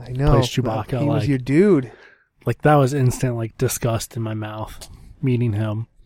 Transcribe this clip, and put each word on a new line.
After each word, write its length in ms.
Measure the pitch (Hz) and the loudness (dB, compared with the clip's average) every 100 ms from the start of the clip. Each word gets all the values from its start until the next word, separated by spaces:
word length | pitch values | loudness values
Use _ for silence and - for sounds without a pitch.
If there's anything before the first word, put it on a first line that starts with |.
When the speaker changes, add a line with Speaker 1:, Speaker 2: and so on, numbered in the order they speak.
Speaker 1:
I 60 | - | -8
know. 180 | 127 147 | -2 2
Speaker 2:
plays 140 | 143 123 | 2 2
Chewbacca, 520 | - 113 110 - 135 | -2 -2 -4 -4 -2
Speaker 1:
He 60 | 147 | 0
was 160 | - | 0
Speaker 2:
like, 60 | 123 | 0
Speaker 1:
your 100 | 131 | -2
dude. 540 | 123 147 208 156 117 - - _ _ _ - | 2 4 6 4 0 -10 -20 _ _ _ -6
Speaker 2:
like, 160 | - | 0
that 120 | 151 147 | 4 6
was 160 | 131 | 4
instant, 420 | 143 123 - 127 113 | 2 0 0 -2 -4
like, 200 | 113 - | -6 -4
disgust 580 | 123 - 120 113 - 113 | -4 -2 -2 -2 -4 -8
in 60 | |
my 120 | 110 | -6
mouth 540 | 110 107 107 110 - - - - - | -6 -8 -10 -12 -12 -18 -20 -20 -6
meeting 300 | 131 120 120 | -2 0 0
him. 340 | 104 110 107 117 _ | 0 -2 -4 -8 _